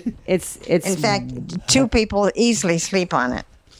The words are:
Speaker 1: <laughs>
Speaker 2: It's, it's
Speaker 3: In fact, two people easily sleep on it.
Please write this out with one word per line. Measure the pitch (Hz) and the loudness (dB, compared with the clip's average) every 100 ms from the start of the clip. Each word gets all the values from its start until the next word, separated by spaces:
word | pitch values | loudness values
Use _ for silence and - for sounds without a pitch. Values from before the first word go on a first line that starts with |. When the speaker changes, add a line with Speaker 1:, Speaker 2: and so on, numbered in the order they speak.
| 233 | -2
Speaker 1:
<laughs> | - - | -8 -2
Speaker 2:
It's, | 185 - - - | -2 -2 -10 -2
it's | 175 185 | 0 0
Speaker 3:
In | 175 | -2
fact, | 208 - 127 123 - 180 - | 0 -2 -4 -10 -8 -6 2
two | 262 254 | 2 4
people | 240 214 202 202 - | 2 0 2 0 2
easily | 233 220 185 165 | 2 2 0 0
sleep | - 190 175 | 0 0 0
on | 147 123 | 0 0
it. | 117 - - _ - | -4 -8 -18 _ -20